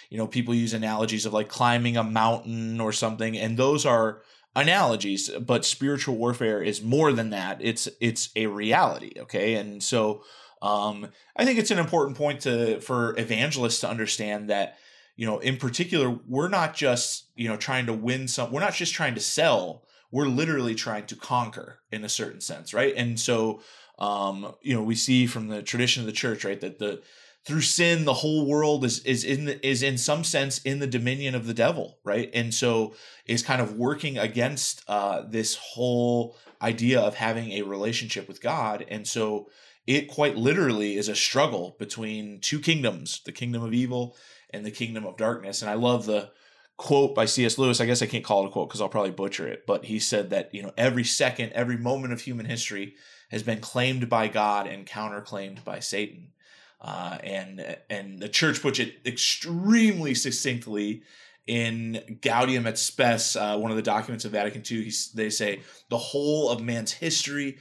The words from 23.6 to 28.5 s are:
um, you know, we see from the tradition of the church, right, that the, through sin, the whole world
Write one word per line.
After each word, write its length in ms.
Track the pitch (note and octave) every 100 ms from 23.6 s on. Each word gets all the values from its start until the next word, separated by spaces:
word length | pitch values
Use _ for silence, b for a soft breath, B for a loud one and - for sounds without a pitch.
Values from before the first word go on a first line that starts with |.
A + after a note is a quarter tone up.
| B B B -
um, 560 | G2+ G2+ G2 G2 G2+ -
you 100 | C#3
know, 100 | A#2+
we 120 | G#2+
see 320 | A2+ - B2+ A#2+
from 220 | A#2+ A2
the 120 | G#2+
tradition 420 | - A#2+ B2 B2
of 40 | A2
the 60 |
church, 320 | G#2+ B2+ G#2+
right, 160 | G2+ G2+
that 180 | F#2 E2+
the, 240 | G#2 F2+ B B B B
through 160 | - D#3
sin, 420 | C3 - E3+ E3+
the 100 | D3
whole 320 | C3 D#3 D#3
world 380 | C#3